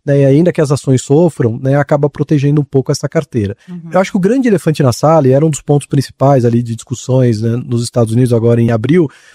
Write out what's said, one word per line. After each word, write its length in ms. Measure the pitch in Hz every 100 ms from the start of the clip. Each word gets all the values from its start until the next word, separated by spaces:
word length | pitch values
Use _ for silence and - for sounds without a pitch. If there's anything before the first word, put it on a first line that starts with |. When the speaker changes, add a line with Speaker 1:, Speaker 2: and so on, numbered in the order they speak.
Speaker 1:
né, 180 | 143 143
e 40 | 139
ainda 260 | 143 175
que 80 | 160
as 120 | 143
ações 320 | 143 - 131
sofram, 560 | - 143 175 - 117 120
né, 140 | 135 143
acaba 340 | 139 147 147
protegendo 500 | - 147 151 143 151
um 40 |
pouco 280 | 139 135 131
essa 160 | 143 143
carteira. 480 | 160 156 120 101 - -
Speaker 2:
Uhum. 220 | 180 165
Speaker 1:
Eu 80 | 175
acho 100 | 196
que 80 | 202
o 20 |
grande 280 | 190 269 247
elefante 340 | 180 165 151
na 100 | 135
sala, 360 | - 147 160 135
e 40 |
era 120 | 135 160
um 60 |
dos 100 | 143
pontos 240 | - 143 -
principais 560 | 143 - - 135 139
ali 200 | 117 117
de 120 | 117 113
discussões, 680 | - 123 - 131 123 107
né, 180 | 113 120
nos 200 | - 120
Estados 280 | 120 123 110
Unidos 220 | 113 127
agora 260 | 117 117 120
em 120 | 117
abril, 360 | 117 117 180 156 - -